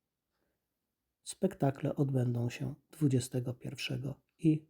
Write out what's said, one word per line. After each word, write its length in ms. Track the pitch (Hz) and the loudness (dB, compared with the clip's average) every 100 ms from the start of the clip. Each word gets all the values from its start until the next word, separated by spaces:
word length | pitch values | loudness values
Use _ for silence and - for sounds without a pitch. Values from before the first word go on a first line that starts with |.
| _ _ _ _ _ _ _ _ _ _ _ _ | _ _ _ _ _ _ _ _ _ _ _ _
Spektakle 720 | - - 190 - 139 135 139 - | -16 -2 -2 2 2 2 -2 0
odbędą 540 | 139 131 123 120 120 | 2 2 2 0 -2
się 260 | - 131 139 _ | -4 -8 -8 _
dwudziestego 600 | - 147 127 - 127 123 | -2 2 2 0 -2 -4
pierwszego 640 | 120 131 131 - 131 135 - _ _ | -6 -10 -8 -6 -4 -6 -10 _ _
i 260 | 160 156 - | 2 2 0